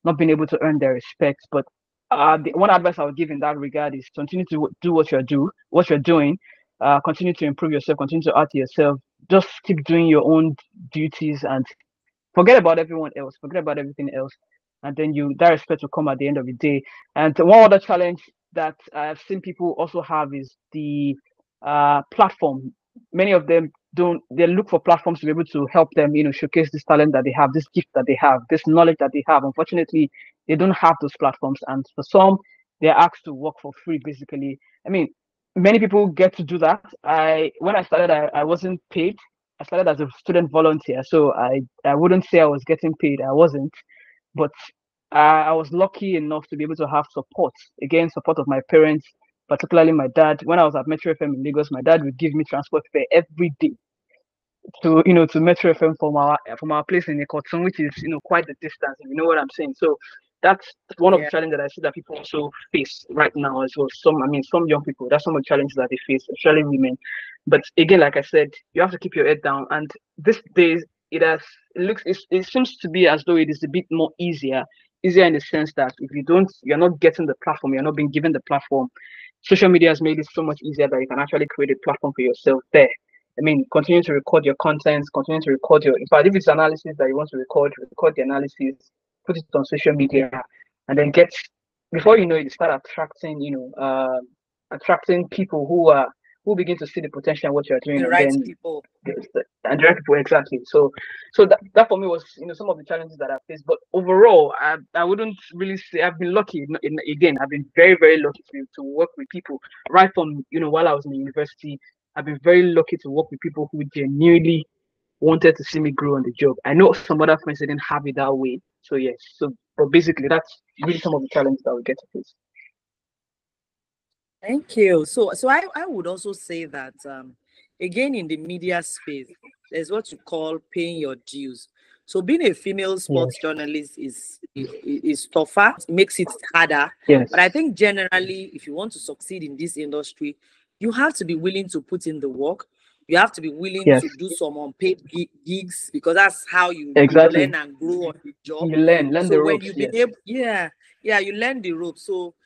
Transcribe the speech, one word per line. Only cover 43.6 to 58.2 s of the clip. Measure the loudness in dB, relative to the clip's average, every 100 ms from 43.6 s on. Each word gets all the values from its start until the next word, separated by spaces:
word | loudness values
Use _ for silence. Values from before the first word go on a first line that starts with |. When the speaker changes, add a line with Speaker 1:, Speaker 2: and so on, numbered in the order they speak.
| -8 -12 _ _ _ _ _ -4
Speaker 1:
but | -4 -6 -20 _ _ _ _
I, | 4 6 4
I | 2
was | -2 -2
lucky | -2 -2 -2 -4 -4
enough | -4 -8 -8
to | -10
be | -8
able | -6
to | -4
have | -4 -4
support. | -12 -12 -4 -4 _ _ -14
Again, | -2 0 0
support | -4 -4 -4
of | -2
my | -4 2
parents, | 4 4 0 _ _ _ _ -6
particularly | -6 2 4 4
my | 4 0
dad. | 2 2 2
When | 0 2
I | 2
was | 0
at | -6
Metro | -6 -4
F | -4
M | -4 -6
in |
Lagos, | -4 -4 -4
my | -4
dad | 2 2
would | 2 -4
give | -4
me | -2
transport | -4 -6 -4 -6 -2
fare | -4 2
every | 0 0 -4 -4 -2
day | -4 -4 _ _ _ _ _ _ _ _ -20 -6
to, | 2 4 6
you |
know, | 4 4
to | 2
Metro | 2 2 2
F | 2
M | 0 0
from | -4 0
our, | 0 -2 -6 -12
from | -6
our | -6
place | -2 -4 -2
in | -8 -6
Ikotun, | -8 -6 -4
which | -4 -4
is, | -6 -6
you | -10
know, | -10